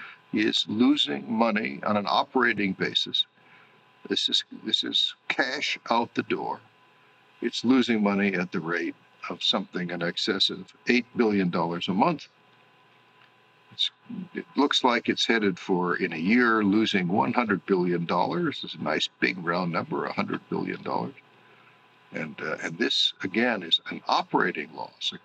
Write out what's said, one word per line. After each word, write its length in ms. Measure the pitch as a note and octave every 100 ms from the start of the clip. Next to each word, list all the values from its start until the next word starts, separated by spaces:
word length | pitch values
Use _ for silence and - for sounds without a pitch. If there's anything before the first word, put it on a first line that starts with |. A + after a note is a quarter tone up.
| - - _
is 320 | A2+ A2 - -
losing 640 | G#2+ B2+ D3 D3 C#3 C3+
money 480 | A2+ A#2 G#2+ B2 -
on 140 | - G#2
an 80 | G2
operating 680 | A2 - C3 A#2+ G#2 G2
basis. 520 | F2+ D#2+ - - - - _ - - - _ _ _ -
This 220 | G2 -
is, 140 | - - -
this 200 | G#2+ -
is 320 | - - - - -
cash 500 | - B2+ C#3+ - - -
out 240 | A#2 A#2+
the 100 | -
door. 360 | - F#2 A1+ - - _ _ _ _ _ _ -
It's 220 | A#2 - A#2
losing 380 | C3 A#2+ A2
money 300 | G2+ G2 G2+
at 180 | F2+ F2+
the 80 | F#2+
rate 360 | D#2+ E2+ E2 - _ _ -
of 140 | F2
something 460 | - G#2+ F2+ F2+ F2
in 140 | F2
excess 460 | E2+ - - F#2+ -
of 240 | F#2 - - -
eight 180 | B2 - -
billion 340 | A2 G2+ F2+
dollars 380 | F2+ E2+ E2+ -
a 60 |
month. 340 | F#2+ D#3+ B2 - _ _ _ _ _ _ _ _ _ - _ _ _ _
It's, 180 | - - - - - - -
it 100 | - -
looks 280 | C#3+ -
like 260 | B2+ A#2 -
it's 160 | F#2+ -
headed 320 | A2+ G2+ F2
for, 380 | - F2+ F2+ -
in 180 | F2+
a 40 | D#2+
year, 460 | F2+ A#2+ A#2+ A2
losing 440 | G2+ G#2+ A2 G2 F2
one 260 | G#2+ B2+
hundred 320 | B2 A2+ F#2 -
billion 400 | F#2 F2+ F2 E2+
dollars. 560 | F2+ - F3+ E3 -
It's 120 | - -
a 80 |
nice 260 | D3 D2+ - -
big 240 | B1+ F#2
round 280 | E2+ F2 F2
number, 340 | E2 D#2 D2 C2+
a 80 |
hundred 280 | - - - -
billion 320 | E2+ - F2+
dollars. 320 | - - C3 - - _ - - - - _ _ -
And, 280 | - D#2 C#2
uh, 160 | D#2 D2+
and 160 | E2+ E2
this, 360 | C3+ - - -
again, 400 | - G#2 B2 G2+
is 180 | E2+ - -
an 100 | E2+ -
operating 640 | D3+ - D#3+ F#2 D#2 C#2+ -
loss, 380 | - - -
a 20 | -